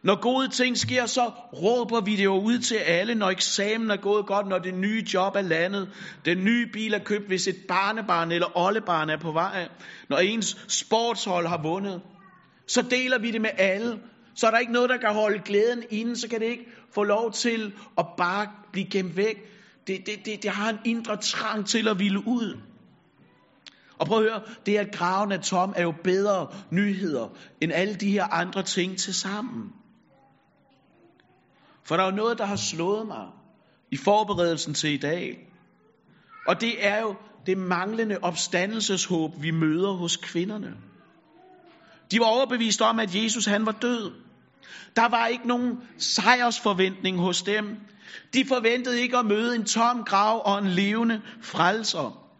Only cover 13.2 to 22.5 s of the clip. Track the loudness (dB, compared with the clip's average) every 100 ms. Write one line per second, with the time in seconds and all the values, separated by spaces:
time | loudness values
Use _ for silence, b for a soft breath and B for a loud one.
13.2 | 0 -2 -2 2 2 2 -2 -6 B B
14.2 | B 0 4 4 2 2 2 2 2 2
15.2 | 2 0 0 2 2 0 -4 -4 -4 -4
16.2 | -4 -2 -2 -4 B B B -2 2 2
17.2 | 2 0 0 0 -4 -10 B -2 -2 0
18.2 | 0 0 -4 -8 -8 -6 -2 -2 -2 0
19.2 | -2 -2 B B B B -8 -6 -6 -8
20.2 | -8 -6 -4 -2 -2 -2 -2 -2 -2 -4
21.2 | -2 -2 -4 -4 0 2 2 2 2 0
22.2 | 0 0 -2